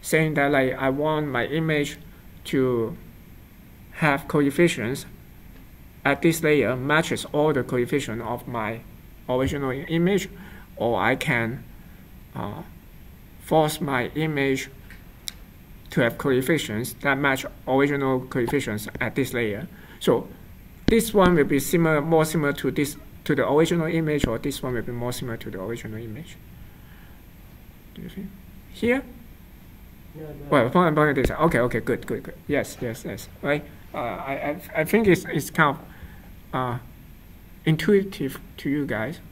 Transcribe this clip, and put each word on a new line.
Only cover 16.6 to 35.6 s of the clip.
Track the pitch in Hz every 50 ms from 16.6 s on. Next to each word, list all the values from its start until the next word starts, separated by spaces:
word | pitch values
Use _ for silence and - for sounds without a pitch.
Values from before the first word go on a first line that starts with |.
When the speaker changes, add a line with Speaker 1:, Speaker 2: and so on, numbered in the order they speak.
| - - 107 104 120 117 - -
Speaker 1:
that | - 143 139 135
match | 143 143 135 131 - - - - - -
original | 131 135 139 143 147 139 139 135 131 127
coefficients | 127 131 - 135 120 117 - 143 131 123 107 104 - - - -
at | 127 117 -
this | - 135 - -
layer. | 120 117 110 101 104 156 - - - - - - -
So | - - 135 117 - - - - - - - - - - - - - -
this | 220 226 220 - -
one | 208 185 180 175
will | 160 139
be | - 151 139
similar, | 131 - - 170 170 160 156 147
more | 139 160 165 160 156
similar | 156 - 170 147 143 143
to | - - 135
this, | 127 - 147 135 - - - - - - -
to | - 156
the | 135 120 92
original | 139 147 165 165 180 170 160 160
image, | 165 165 160 151 151 147 - 131
or | 110 113
this | - 147 135 -
one | - 131 123
will | 117 113
be | -
more | 120 120 123 123 120
similar | - - 123 117 113
to | - 113
the | 104 95
original | 92 104 117 117 - 110 110 107
image. | 117 113 107 127 165 - - - - - - - - - - - - - - - - - - - - - - - - - - - - - - - - - -
Do | - -
you | -
think? | - 190 185 - - - - - - - - -
Here? | - - - 233 240 269 262 - - - - - - - - - - - - - - - - - - - - - -
Speaker 2:
No, | 156 156
no. | 151 147 147 147 143
Speaker 1:
Well, | 135 139 113 123
point, | 131 180 180 165 151
point | 151 151 147 139
this. | 135 123 -
Okay, | - - 156 170 170 120
okay, | 120 123 120 113
good, | - - 120 - -
good, | - 120 107 -
good. | - - - - -
Yes, | 147 135 107 - - -
yes, | 131 120 113 - -
yes. | 180 - - - - - -
Right. | - 143 147 151 - - - - - - -
Uh, | 175
I, | 127 117 95 92 - 135 139
I, | 151 147 147 147 - - - - 156
I | 156
think | 160 - 214 226 202
it's, | 170 156 -
it's | - - 160 135 -
kind | - -